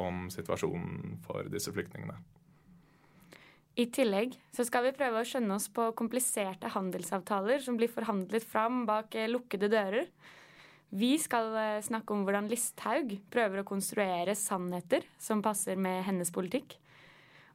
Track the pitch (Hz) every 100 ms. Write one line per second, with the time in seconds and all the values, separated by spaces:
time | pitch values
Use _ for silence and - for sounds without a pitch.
0 | 90 90 90 - - 92 98 87 87 -
1 | - - - - - - - 101 - -
2 | 107 55 - - _ - - - - _
3 | - - - - - - _ - 240 254
4 | 233 196 247 - - - 240 254 254 269
5 | 262 226 240 262 220 196 - - 226 226
6 | 233 247 - 220 190 185 233 214 190 180
7 | 180 196 185 202 196 277 254 233 233 233
8 | 214 202 190 220 226 220 226 254 226 214
9 | 220 220 220 247 247 196 208 220 196 220
10 | 349 _ - - - - - - _ 196
11 | 247 302 - 233 220 220 220 214 214 226
12 | 220 208 190 202 208 233 - - 214 269
13 | 262 202 - 240 214 190 202 196 196 -
14 | 190 175 175 214 - 190 180 180 - 359
15 | - - - 214 214 208 - 190 185 185
16 | 190 185 175 190 185 247 - - _ -
17 | - - - - -